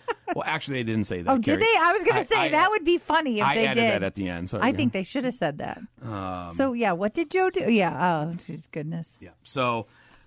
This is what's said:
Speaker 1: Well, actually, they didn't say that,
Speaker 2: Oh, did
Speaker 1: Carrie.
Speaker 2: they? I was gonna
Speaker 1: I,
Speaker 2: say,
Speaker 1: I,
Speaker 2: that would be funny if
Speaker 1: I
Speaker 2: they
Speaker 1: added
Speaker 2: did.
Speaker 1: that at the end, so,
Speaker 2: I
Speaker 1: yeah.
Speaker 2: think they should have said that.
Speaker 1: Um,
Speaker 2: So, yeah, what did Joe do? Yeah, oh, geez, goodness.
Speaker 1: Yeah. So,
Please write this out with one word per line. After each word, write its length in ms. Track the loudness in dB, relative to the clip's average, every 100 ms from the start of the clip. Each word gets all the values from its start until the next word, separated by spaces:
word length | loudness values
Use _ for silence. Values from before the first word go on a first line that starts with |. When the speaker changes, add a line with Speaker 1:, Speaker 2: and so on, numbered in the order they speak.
| -4 -8 -6
Speaker 1:
Well, 80 | -4
actually, 340 | -4 -4 -4 -4
they 40 |
didn't 220 | 0 0 0
say 160 | -2
that, 80 | 0
Speaker 2:
Oh, 60 | 0
did 60 |
Speaker 1:
Carrie. 160 | 2 2
Speaker 2:
they? 180 | 4 4
I 120 | 4
was 120 | 2
gonna 140 | 2 2
Speaker 1:
I, 20 |
Speaker 2:
say, 120 | 2 0
Speaker 1:
I, 120 | 2
Speaker 2:
that 180 | 2 2
would 140 | 2
be 140 | 2 0
funny 400 | 2 0 2 2
if 80 | 2
Speaker 1:
I 80 |
Speaker 2:
they 120 | 2 2
Speaker 1:
added 120 | 4
Speaker 2:
did. 120 | 2
Speaker 1:
that 80 | 2
at 140 | 0 -2
the 120 | -4
end, 220 | -4 -4
so, 80 | 0
Speaker 2:
I 100 | 0
Speaker 1:
yeah. 80 | 2
Speaker 2:
think 160 | 0
they 120 | 0
should 200 | -4 -4
have 80 | -4
said 240 | -2 -4 -4
that. 200 | -8 -10 -14 -14
Speaker 1:
Um, 460 | -10 -6 -6 -6 -6
Speaker 2:
So, 200 | -2 0
yeah, 180 | 0 0
what 220 | 0 -2
did 160 | -2 -2
Joe 180 | 0 2
do? 220 | 0 2
Yeah, 540 | 4 4 2 2 2 -2
oh, 60 |
geez, 320 | -6 -10 -14 -12
goodness. 460 | -10 -8 -8 -10 -16
Speaker 1:
Yeah. 100 | -20 -20
So, 420 | -10 -2 0 -2 -4 _ -20 -20